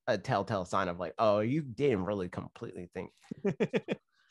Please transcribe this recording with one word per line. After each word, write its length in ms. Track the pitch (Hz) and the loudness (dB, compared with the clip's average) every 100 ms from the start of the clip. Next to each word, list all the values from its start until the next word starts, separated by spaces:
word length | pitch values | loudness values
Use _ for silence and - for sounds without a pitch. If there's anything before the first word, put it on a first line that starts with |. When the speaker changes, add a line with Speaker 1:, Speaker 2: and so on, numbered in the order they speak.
| - | -2
Speaker 1:
a 100 | 110 | -2
telltale 460 | - 110 101 104 90 | 2 0 2 -2 0
sign 220 | 101 92 | 0 0
of, 120 | 87 | -2
like, 140 | 87 - | -4 2
"Oh, 220 | 110 104 | 4 4
you 200 | 110 151 | 2 0
didn't 440 | 143 110 143 107 92 | -4 0 2 4 2
really 240 | 104 90 | -2 -2
completely 600 | - 87 - 113 92 87 | -6 -10 -10 -12 -10 -10
think 180 | 92 90 _ - - 202 | -8 -10 _ -14 -6 -4
Speaker 2:
<laughs> 560 | - - 208 - - _ _ _ | -2 0 -2 -4 -8 _ _ _